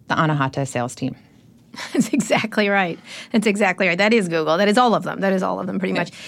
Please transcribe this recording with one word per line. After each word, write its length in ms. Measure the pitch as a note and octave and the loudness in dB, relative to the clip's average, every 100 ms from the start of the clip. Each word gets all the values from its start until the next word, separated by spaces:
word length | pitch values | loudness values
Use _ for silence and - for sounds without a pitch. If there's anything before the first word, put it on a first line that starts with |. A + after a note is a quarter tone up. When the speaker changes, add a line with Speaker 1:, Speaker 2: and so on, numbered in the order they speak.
| - | -4
Speaker 1:
the 80 | - | 0
Anahata 500 | D#3+ D3 C3+ C#3 C3+ | 0 0 -2 -4 -4
sales 300 | B2+ A#2+ - | -4 -6 -6
team. 220 | C3 - _ _ - _ _ | -8 -10 _ _ -20 _ _
Speaker 2:
<laughs> 220 | - - | -16 -6
That's 160 | - - | -2 0
exactly 600 | C#4+ - C4+ A3 A3 G3+ | -2 0 0 0 0 2
right. 280 | G3+ F3+ E3 - - - | 2 0 -6 -14 -18 -2
That's 140 | A3+ A3 | 0 2
exactly 420 | G3+ G3 F3+ F#3 | 2 0 2 0
right. 100 | F3 | 2
That 160 | G#3 | 4
is 140 | A#3 F3 | 4 2
Google. 300 | E3 D#3 E3 | 0 2 2
That 120 | G3+ | 4
is 80 | G#3 | 4
all 180 | B3 F#3 | 4 2
of 80 | |
them. 160 | F3+ - | -2 -2
That 140 | G3 | 0
is 100 | F#3+ | 0
all 160 | F#3+ F#3 | -2 -4
of 80 | F#3+ | -4
them, 100 | F#3+ | -4
pretty 160 | F#3+ | -2
Speaker 1:
Yeah. 80 | F#3 | -4
Speaker 2:
much. 120 | F3 - | -4 -10